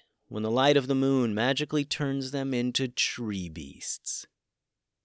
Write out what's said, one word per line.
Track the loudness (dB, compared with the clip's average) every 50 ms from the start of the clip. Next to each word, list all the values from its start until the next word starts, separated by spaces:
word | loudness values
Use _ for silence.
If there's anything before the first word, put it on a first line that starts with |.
| _ _ _ _ _ -10
when | -6 -4 -2
the | 0
light | 2 4 6 6 6 6
of | 4
the | 2 2
moon | 2 4 4 4 4 4 2 2
magically | 2 2 0 0 0 -2 -2 -2 -2 -2
turns | -2 -2 -2 -2 -2 -2 -4 -4 -4
them | -4 -4 -2 -2 0
into | 0 0 0 0 0 -2 -2
tree | 0 -2 -2 -2 -2 -4 -4 -4 -4 -4 -4 -6
beasts. | -8 -8 -10 -12 -12 -12 -8 -8 -8 -8 -6 -8 -8 -8 -10 _ _ _ _ _ _ _ _ _ _ _ _ _ _ _